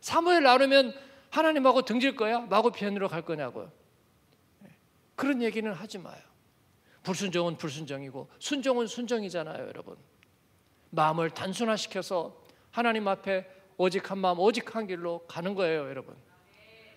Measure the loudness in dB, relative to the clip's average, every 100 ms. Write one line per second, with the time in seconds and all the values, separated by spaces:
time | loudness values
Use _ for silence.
0 | 0 2 4 6 8 8 8 6 4 -2
1 | -18 -20 _ 2 2 6 6 6 4 2
2 | 0 2 0 0 2 2 2 0 -4 -2
3 | -4 -4 -6 -6 -6 -8 -14 -16 _ _
4 | _ _ _ _ _ _ -20 -20 _ _
5 | _ -6 -2 0 0 -2 -6 -6 -10 -14
6 | -16 -20 -20 _ _ _ _ _ _ _
7 | -6 -4 -2 0 0 -2 -8 -8 -10 -10
8 | -10 -12 -16 -12 -6 -2 0 0 0 -4
9 | -4 -2 -2 -6 -8 -8 -10 -12 -16 -18
10 | _ _ _ _ _ _ _ _ _ 2
11 | 2 2 -2 -2 -6 -2 0 -2 -2 -6
12 | -4 -4 -4 -12 _ _ _ -2 0 0
13 | 0 -2 0 -2 -4 -18 _ _ 0 0
14 | -4 -2 0 2 2 2 -4 -8 -6 -6
15 | -6 -8 -10 -8 -6 -2 0 0 -4 -10
16 | -14 -18 _ _ _ _ -20 -20 -20